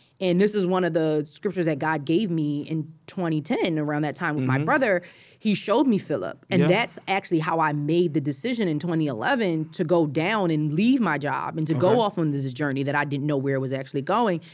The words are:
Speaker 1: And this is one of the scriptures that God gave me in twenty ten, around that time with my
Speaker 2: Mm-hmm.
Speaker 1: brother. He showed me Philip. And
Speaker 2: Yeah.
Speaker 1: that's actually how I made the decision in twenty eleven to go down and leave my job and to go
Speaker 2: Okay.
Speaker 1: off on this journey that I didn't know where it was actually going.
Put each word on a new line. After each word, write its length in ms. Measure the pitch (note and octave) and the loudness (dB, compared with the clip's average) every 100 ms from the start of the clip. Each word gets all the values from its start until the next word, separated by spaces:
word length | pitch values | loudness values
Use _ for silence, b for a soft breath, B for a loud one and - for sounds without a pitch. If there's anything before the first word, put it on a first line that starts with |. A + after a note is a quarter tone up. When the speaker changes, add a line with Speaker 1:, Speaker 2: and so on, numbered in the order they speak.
| b _ | b _
Speaker 1:
And 220 | F#3+ F3 | 2 4
this 140 | G#3 | 4
is 120 | G#3 F3+ | 2 2
one 160 | F#3 | 2
of 100 | F3+ | 2
the 300 | E3 D#3+ D#3 D3 | 2 2 0 -2
scriptures 400 | - G#3 F3+ E3 | -6 -4 -2 0
that 120 | D3 | 0
God 280 | D#3 D#3+ C#3+ | 0 -2 0
gave 240 | E3 G#3+ | 0 2
me 320 | E3 D3 D3 | 0 -2 -4
in 280 | C#3 D#3+ D#3 - - | -4 -4 -6 -12 -14
twenty 360 | - E3+ D#3 | -6 -2 -2
ten, 360 | D#3 E4+ C#4 D#3 | -2 -2 0 0
around 220 | D3 D3 | -2 -2
that 140 | D3+ C3 | -2 -2
time 180 | F3 | -4
with 120 | D3 C3 | 0 0
my 100 | C3 | 2
Speaker 2:
Mm-hmm. 80 | |
Speaker 1:
brother. 380 | D#3 C#4+ B3+ F3+ B B B B | 2 2 2 0 B B B B
He 140 | A3 | 0
showed 320 | F#3+ - G#3+ C#4 | 0 2 2 4
me 120 | G3+ | 2
Philip. 480 | - C#3 F2+ - - | 0 -4 -4 -10 -2
And 140 | F3+ | 2
Speaker 2:
Yeah. 60 | D#3 | 4
Speaker 1:
that's 300 | F#3+ A#3+ - - | 2 0 -6 -4
actually 340 | F#3+ - E3 | -4 0 -2
how 200 | D#3 E3 | 0 0
I 140 | D#3 | 0
made 400 | D3 D3 F3 F3+ | 0 0 2 2
the 60 | D3+ | 0
decision 440 | C#3+ C3+ A#3+ A#3+ G3 | -2 -4 -4 -2 -2
in 120 | D3 | -2
twenty 300 | E3+ D#3+ D3+ | -2 -2 -2
eleven 600 | A#2 B2 C4 G#3 D#3+ D#3+ | -2 -2 0 0 0 -4
to 120 | - | -4
go 220 | D#3+ F3 D3+ | 2 2 2
down 440 | C3+ E3 A3 F3+ | 0 0 0 0
and 220 | D#3 D3+ | 0 0
leave 280 | D3+ A3+ C4+ | 2 2 4
my 160 | G3 D3 | 2 0
job 400 | C#3+ C3+ D3+ D#3+ | -2 -4 -4 -4
and 80 | D#3 | -2
to 80 | |
go 140 | D3 F3+ | 2 4
Speaker 2:
Okay. 80 | A#3 | 4
Speaker 1:
off 180 | G#3 F#3+ | 2 0
on 120 | D#3 | -2
this 240 | C#3+ C3+ | -2 -4
journey 280 | B2+ D3 C3+ | -4 -2 -2
that 100 | C#3 | 0
I 100 | C#3+ | 0
didn't 220 | D3 C#3+ D3 | 0 -2 -2
know 100 | C#3+ | -2
where 200 | C#3 C3+ | 0 -2
it 20 | |
was 160 | C3 | -2
actually 260 | C3 C3+ C#3+ | -6 -6 -6
going. 400 | C3 G3+ A#3 E3+ B | -2 0 2 0 B